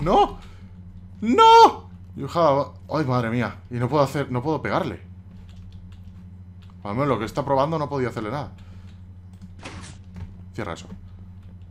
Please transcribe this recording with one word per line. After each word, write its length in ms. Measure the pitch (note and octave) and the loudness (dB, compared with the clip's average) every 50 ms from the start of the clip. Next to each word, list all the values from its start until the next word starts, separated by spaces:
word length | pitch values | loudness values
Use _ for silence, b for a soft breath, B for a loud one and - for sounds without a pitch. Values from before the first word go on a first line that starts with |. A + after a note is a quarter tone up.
No. 380 | C#3+ F3 G#3+ G4+ G4+ - - B B B B B B B B B - - - - - - - - | 0 4 6 6 6 4 2 B B B B B B B B B -18 -18 -18 -18 -18 -18 -10 -4
No. 680 | G#3 A3+ B3+ A4 A4+ A4+ A4+ A4+ A4+ - - - - - - - - - - | 0 4 6 10 10 12 12 12 12 10 8 4 -8 -16 -18 -18 -18 -14 -10
You 120 | - C#3 C3+ | -10 -8 -2
have... 440 | - F3 E3 D3 C3+ C#3+ C#3 - - - - - | 2 4 6 6 6 4 2 -2 -6 -14 -8 -4
Ay, 140 | - D#3 D3+ | -2 0 0
madre 240 | B2+ B2+ B2 A#2 A2+ | 2 2 0 0 0
mía. 260 | A#2 B2 A2+ G2 F#2 - - - | 0 0 -2 -2 -4 -8 -12 -10
Y 60 | A#2+ | -4
no 120 | A#2+ B2+ B2 | -2 -2 2
puedo 140 | C#3+ D3+ C#3 | 2 2 2
hacer... 280 | C#3 - D3 C3+ - | 2 2 -2 -2 -2
No 120 | B2 B2 A#2+ | -2 -2 -2
puedo 180 | D#3 D#3 B2+ | -2 -2 -2
pegarle. 400 | A#2 G2+ A2 D#3+ F#3 B2+ F2+ E2 - - - - - - - - - - - - - - - - - - - - - - - - - - - - - - - - - - - - - | -2 0 0 0 0 -2 -6 -8 -12 -16 -18 -18 -18 -18 -18 -18 -18 -18 -18 -18 -18 -16 -16 -16 -16 -18 -18 -18 -18 -18 -18 -18 -18 -18 -18 -18 -18 -18 -20 -20 -20 -20 -18 -12 -10
Al 100 | G2+ G2+ | -6 -2
menos 160 | B2+ D3 C#3+ | 0 0 2
lo 100 | A#2+ G2+ | 2 0
que 60 | A#2 | -2
está 200 | A2+ - D3+ B2+ | -2 -4 -4 -2
probando 340 | C3+ C#3 C3 C#3 D#3+ E3 D#3 | 0 2 2 2 2 0 -2
no 100 | D3 C3 | -2 -2
podía 200 | C#3+ C3+ B2+ A#2 | -2 -2 -2 -2
hacerle 220 | - A#2+ G#2+ G#2 | -2 -4 -6 -4
nada. 220 | B2+ D3 C#3 - - B B B B B B B B B B - - - - - - - - - - - - - - - - - - - - - - - - - - - - - - | -6 -6 -8 -10 -12 B B B B B B B B B B -18 -18 -18 -20 -20 -18 -18 -18 -18 -16 -16 -16 -14 -14 -14 -14 -14 -16 -16 -18 -16 -14 -12 -12 -12 -14 -14 -16 -14 -10
Cierra 220 | A#2+ G#2 F2 D#2+ | -10 -8 -8 -8
eso. 120 | - - - - - - - - - - - - - - - - - - - | -10 -10 -14 -16 -16 -16 -16 -18 -18 -18 -18 -18 -18 -18 -18 -18 -18 -18 -18